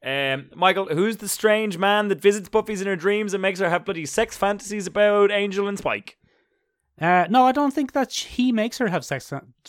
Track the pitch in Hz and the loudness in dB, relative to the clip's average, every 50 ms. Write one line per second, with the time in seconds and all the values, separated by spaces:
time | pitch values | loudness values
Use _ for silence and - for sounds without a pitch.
0 | - 131 139 139 139 135 135 139 135 - - 165 180 190 185 196 196 165 151 160 | -8 -6 -4 -2 -2 -2 -2 -4 -6 -14 -4 2 2 2 2 2 -2 -2 0 0
1 | 196 226 220 - 214 196 - - - 214 214 214 220 214 175 165 196 202 208 208 | 0 0 -2 -6 -8 -8 -6 0 2 2 2 2 0 -4 -2 0 2 2 2 2
2 | 208 202 190 143 - 202 202 214 180 - - 220 214 220 214 185 196 196 196 165 | 2 0 -2 2 4 2 2 2 -4 -2 -2 -2 0 0 -6 -4 -4 -4 -4 -2
3 | 160 202 208 214 214 202 185 190 190 196 185 180 190 170 170 175 - 202 190 165 | 0 0 0 0 -2 -4 -4 -2 -2 -2 -2 0 0 0 0 -2 -2 -6 -6 -6
4 | 151 135 - 214 226 - - - 196 202 208 202 - 196 214 208 190 185 - 202 | -8 -4 -2 -2 -2 -2 -2 -2 -2 -2 -2 -4 -6 -8 -8 -8 -8 -4 2 4
5 | 208 208 208 208 202 202 208 202 202 202 190 202 202 202 202 185 - 127 107 104 | 4 4 6 4 4 4 2 0 -2 -2 -2 -2 -2 -4 -4 -4 -4 -4 -4 -4
6 | - - - _ _ _ _ _ _ _ _ _ _ _ _ _ _ _ _ - | -6 -14 -20 _ _ _ _ _ _ _ _ _ _ _ _ _ _ _ _ -4
7 | 156 170 180 180 170 160 220 254 254 254 254 285 294 277 - 311 285 254 - 285 | 2 2 4 4 4 4 4 4 4 4 4 2 0 0 0 -2 -4 -2 -2 -2
8 | 254 - - - - - - - 247 254 233 220 220 233 - - 240 196 180 156 | -2 -2 -4 -10 -10 -6 -2 0 0 2 2 0 -2 -2 -2 -2 -2 -2 -2 -2
9 | 123 - 139 127 - - 139 139 - 127 _ _ _ | -4 -4 -8 -8 -8 -10 -12 -12 -12 -16 _ _ _